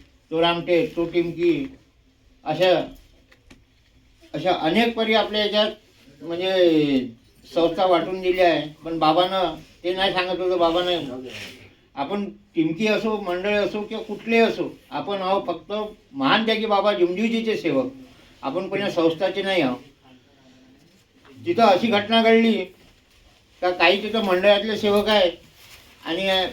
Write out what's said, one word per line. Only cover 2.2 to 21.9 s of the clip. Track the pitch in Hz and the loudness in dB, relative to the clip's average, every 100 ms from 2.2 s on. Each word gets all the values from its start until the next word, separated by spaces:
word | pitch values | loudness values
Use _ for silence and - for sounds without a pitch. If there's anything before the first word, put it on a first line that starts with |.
| _ _ | _ _
अशा, | 131 160 185 160 - - - _ _ _ _ - _ _ _ _ _ _ - | -6 0 2 2 0 -12 -20 _ _ _ _ -20 _ _ _ _ _ _ -12
अशा | 151 185 | -4 -2
अनेक | 175 156 196 240 | 0 2 2 0
परी | 226 220 | 0 0
आपल्या | 220 202 214 | 2 0 -2
याच्यात | 208 208 214 - _ _ - - | -2 0 -2 -4 _ _ -20 -16
म्हणजे | 165 170 190 185 175 156 147 135 113 - _ _ - | -10 -4 -2 4 4 4 2 0 -2 -12 _ _ -6
संस्था | 170 165 202 185 | 0 0 2 2
वाटून | 170 180 185 | 2 0 -4
दिली | 185 180 | -2 4
आहे, | 175 151 151 - | 4 2 -2 -10
पण | 165 165 | -8 0
बाबानं | 156 165 180 190 175 156 - - | 2 4 2 0 -2 -4 -16 -10
ते | 175 | -6
नाही | 190 190 | -2 -2
सांगत | 180 185 175 | 0 -2 -2
होतं. | 180 180 | -2 2
बाबानं, | 170 170 180 170 139 127 127 - - - - _ _ | 2 2 0 -2 -4 -10 -12 -14 -16 -18 -20 _ _
आपण | 143 143 202 | -10 -6 -6
टिमकी | 202 - _ 165 160 165 214 | -6 -12 _ -2 -2 0 0
असो, | 208 220 208 | 0 0 -4
मंडळ | 190 180 196 | -4 -4 -2
असो | 208 196 208 | 0 0 -4
किंवा | 208 220 | -8 -10
कुठले | - 202 220 226 | -10 -10 -2 2
असो, | 226 - 143 - - | 2 0 -6 -8 -12
आपण | 143 196 196 | -10 -6 -4
आहो | 185 196 175 | 0 -2 -2
फक्त | 165 - 214 208 - _ | -8 -6 -8 -8 -12 _
महान | 135 135 208 220 | -4 0 2 2
त्यागी | 214 214 | 0 0
बाबा | 202 208 | 2 2
जिमजीजीचे | 185 175 180 226 226 220 190 | 2 0 0 -2 -2 -2 -2
सेवक, | 165 135 123 - - - - - | 0 0 -2 -6 -20 -20 -20 -12
आपण | 135 160 190 | -6 -6 -4
कोण्या | 196 196 | -4 -2
संस्थाचे | 170 165 160 185 196 | 0 0 2 -2 -2
नाही | 190 185 | -2 0
आहो. | 135 131 - _ _ - _ _ _ 262 _ _ _ _ _ _ - - - | 0 -4 -12 _ _ -20 _ _ _ _ _ _ _ _ _ _ -20 -12 -4
तिथं | 175 | 4
अशी | 226 - | 4 4
घटना | 226 | 2